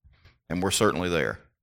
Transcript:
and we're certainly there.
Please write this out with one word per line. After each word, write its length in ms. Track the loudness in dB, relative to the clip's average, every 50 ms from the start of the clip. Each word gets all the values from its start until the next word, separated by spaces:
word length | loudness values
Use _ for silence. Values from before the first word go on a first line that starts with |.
| _ -20 -20 _ -20 -20 _ _ _ -6
and 100 | -4 -2
we're 120 | -2 0
certainly 360 | 0 2 2 2 2 0 -2 0
there. 300 | 0 0 0 -2 -4 -8 -12 _ _ _